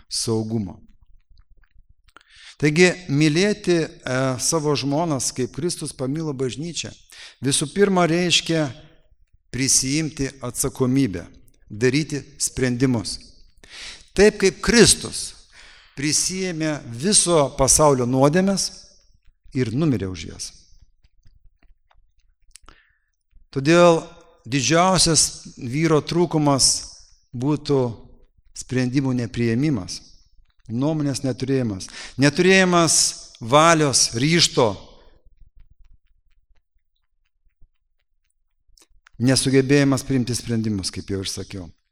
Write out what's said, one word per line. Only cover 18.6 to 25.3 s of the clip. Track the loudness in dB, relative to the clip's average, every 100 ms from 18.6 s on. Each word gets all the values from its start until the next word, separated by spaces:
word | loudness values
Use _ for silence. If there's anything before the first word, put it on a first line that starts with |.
| -6 -10 -20 _ _ _ -20 _ -8
ir | -4 -4
numirė | 0 0 -2 -4
už | -10 -14
jas. | -14 -16 -16 _ -20 _ _ _ _ -20 _ -20 _ -20 _ _ _ _ _ _ _ _ -20 -20 _ _ _ _ _ _ -20 _
Todėl | -2 4 6 6 6 -2 -18 _ _ -6
didžiausias | -4 0 2 2 2 2 2 0